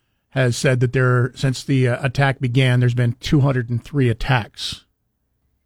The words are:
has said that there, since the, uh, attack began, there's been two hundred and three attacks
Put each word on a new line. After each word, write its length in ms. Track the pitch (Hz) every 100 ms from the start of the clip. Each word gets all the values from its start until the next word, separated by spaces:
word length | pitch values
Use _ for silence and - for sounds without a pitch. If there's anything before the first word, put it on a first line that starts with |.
| _ _ _
has 260 | 135 123 120
said 240 | 143 127
that 120 | 127
there, 380 | 131 127 123 127
since 300 | - 135 123
the, 240 | - 135 123
uh, 180 | 123 135
attack 340 | 143 139 131
began, 420 | 127 131 127 123
there's 120 | 123
been 220 | 123 120 -
two 220 | - 151
hundred 300 | 139 127 120
and 120 | 117
three 260 | - 147 123
attacks 760 | 110 - 123 98 - - - _ _ _ _ _ _ _ _